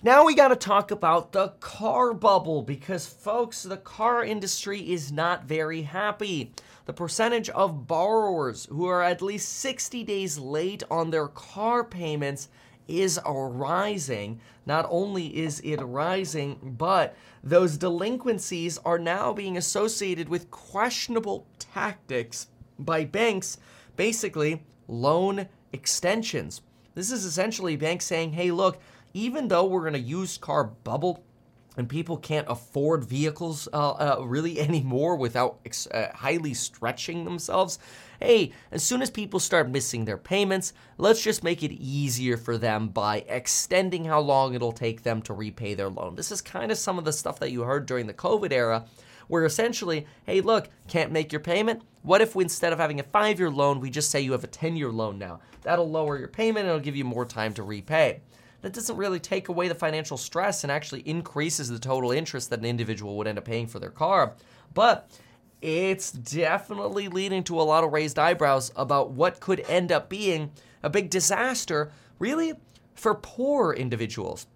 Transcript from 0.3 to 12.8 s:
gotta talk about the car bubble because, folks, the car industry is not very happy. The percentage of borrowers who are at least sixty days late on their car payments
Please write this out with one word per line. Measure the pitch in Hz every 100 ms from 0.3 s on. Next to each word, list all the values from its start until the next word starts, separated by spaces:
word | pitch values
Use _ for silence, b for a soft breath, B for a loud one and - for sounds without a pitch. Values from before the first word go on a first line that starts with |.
| 277
gotta | 277 247
talk | - 202 202
about | 208 170 170 165
the | - 120 -
car | - - 220 247 247
bubble | 214 196 196 147 156
because, | 120 143 - 185 -
folks, | - - 226 233 -
the | 190 196
car | - - 220 240
industry | 233 214 190 - 202 202 160
is | 175 139
not | 147 165 175
very | 127 156 156 160
happy. | 147 175 208 208 208 170 113 - B B
The | -
percentage | 147 170 - 226 233 220
of | - 196 156 117
borrowers | 160 185 220 214 175 135 110 -
who | 143 180
are | 180
at | 175 175
least | 190 208 -
sixty | - 269 262 - 247
days | - 202 190 147
late | 131 151 180 202 -
on | 165 165
their | 160 147
car | - - - 220 240
payments | 233 180 165 151 143 139 - b b b